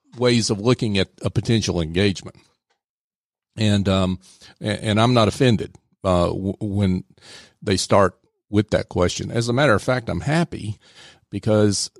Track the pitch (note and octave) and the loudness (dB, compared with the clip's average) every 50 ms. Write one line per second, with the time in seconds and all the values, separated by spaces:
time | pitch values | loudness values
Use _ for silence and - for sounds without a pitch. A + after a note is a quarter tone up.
0 | _ _ - A#2+ B2 B2 B2 A#2+ G#2 - A#2 F#2+ G2+ A#2+ B2+ - B2+ A2 G2+ G2 | _ _ -8 -2 0 2 2 2 2 0 -2 -2 2 0 0 0 0 -2 0 0
1 | F#2 - _ - - G2+ - - G2+ - A#2 A2 - - F2 F2 E2 D#2 E2 F2+ | -2 -2 _ -8 -8 -4 -4 -4 -2 0 0 0 0 0 -2 -2 -2 -2 0 0
2 | G2+ G#2 F#2 - - - - - _ _ _ _ _ _ _ _ _ _ _ _ | 0 0 0 -4 -10 -18 -20 -20 _ _ _ _ _ _ _ _ _ _ _ _
3 | _ _ _ _ _ _ _ _ _ _ - - A2 G#2+ G#2 G2+ F#2+ G2 F#2+ F#2+ | _ _ _ _ _ _ _ _ _ _ -6 -2 0 2 2 2 2 2 2 2
4 | F#2+ F#2 F#2 F2+ _ - - _ - - - - - A2 G#2 - - A2 G#2 G#2+ | 2 0 -2 -6 _ -20 -20 _ -20 -20 -18 -10 -6 -6 -6 -4 -2 -2 0 2
5 | A2 B2 B2+ A#2+ A2 G2+ - - C#3 B2+ A2 F2 G2+ F#2 - - _ _ _ _ | 2 4 4 4 2 2 2 2 2 2 2 2 0 -6 -12 -20 _ _ _ _
6 | - G2 F2+ F2 F2 F2 F2 - F#2+ G2 - - - G#2+ F#2+ G2+ G2+ F#2+ F#2 F#2 | -2 0 0 2 2 0 -2 -4 -6 -6 -6 -6 -6 -6 -2 0 0 2 0 0
7 | - _ _ _ _ - - - - - _ _ - G2+ G2 F#2 - - A2 G2 | -4 _ _ _ _ -20 -20 -20 -20 -20 _ _ -4 -2 -2 -2 0 2 4 4
8 | G2 F2+ - _ _ _ _ _ _ - G#2 G#2 G#2+ - - E2+ - - - F2+ | 4 4 0 _ _ _ _ _ _ -2 0 0 0 2 0 -2 -2 -2 -2 0
9 | F2+ F2 - - - - - A#2 A#2 A#2+ A#2+ B2 D3 C#3+ G#2+ F#2+ - - B2+ B2+ | 0 0 0 -4 -8 -6 -4 -4 -2 0 0 0 2 2 2 2 0 -2 -4 -4
10 | A#2+ - - - - C#3 D3 E3 F3 - - - - G#2+ G#2 - _ _ _ - | -4 -6 -6 -6 -4 -2 -2 -2 -2 -2 -6 -10 -10 -10 -10 -12 _ _ _ -20
11 | - - - _ _ - - G2+ - - G#2+ G#2+ G#2 G#2 G2 - - - _ - | -20 -20 -20 _ _ -12 -10 -6 -2 0 2 4 4 2 2 0 -4 -8 _ -18